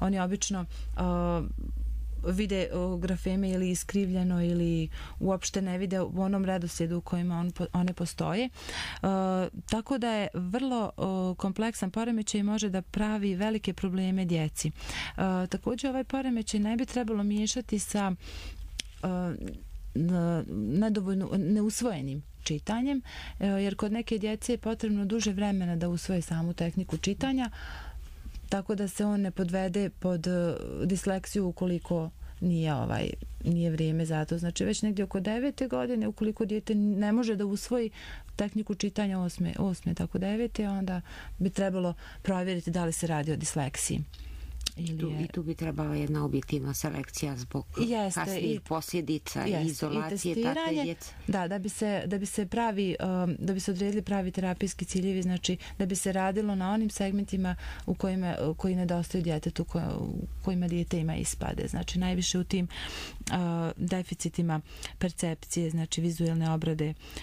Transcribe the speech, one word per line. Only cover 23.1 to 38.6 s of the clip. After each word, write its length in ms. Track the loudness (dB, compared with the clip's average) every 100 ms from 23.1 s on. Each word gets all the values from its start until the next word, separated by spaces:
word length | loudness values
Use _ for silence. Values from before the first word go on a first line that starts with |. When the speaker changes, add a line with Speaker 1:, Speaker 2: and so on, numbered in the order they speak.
| -12 -10 -2
Speaker 1:
e, 60 | 0
jer 300 | 2 2 0
kod 160 | 0
neke 260 | 0 0 0
djece 340 | 0 -2 0
je 60 | 0
potrebno 460 | 0 -2 0 0
duže 280 | 2 2 0
vremena 440 | 2 2 2 2 2
da 120 | 0
usvoje 340 | 0 0 0
samu 300 | 0 0 0
tehniku 440 | 0 0 0 -2 0
čitanja, 540 | 0 0 2 2 0 -4 -10 -10 -10 -12 -12 -12 -10 -8 -2
tako 260 | -2 0
da 140 | 0 0
se 160 | 0
on 160 | 2 4
ne 100 | 2
podvede 600 | 0 0 2 2 2 0
pod, 360 | 0 0 2 2
e, 280 | 2 2 0 -4 -2
disleksiju 640 | 0 2 2 0 0 0 0
ukoliko 640 | 0 0 0 0 0 0 -6 -12 -2
nije, 340 | 2 4 4
ovaj, 360 | 2 2 0 0 -4 -8 -4
nije 260 | 0 2 2
vrijeme 360 | 2 2 2 2
za 180 | 0
to. 140 | 0 0
Znači, 260 | 0 0
već 180 | 0 2
negdje 220 | 0 0
oko 160 | 0 0
devete 480 | 0 0 0 0 0
godine, 400 | 0 0 0 0
ukoliko 360 | 0 0 2
dijete 300 | 0 0 2
ne 380 | 2 4 4 4
može 240 | 4 4 2
da 100 | 0
usvoji 440 | -2 0 0 0 -4 -12 -12 -8 -2
tehniku 380 | 0 0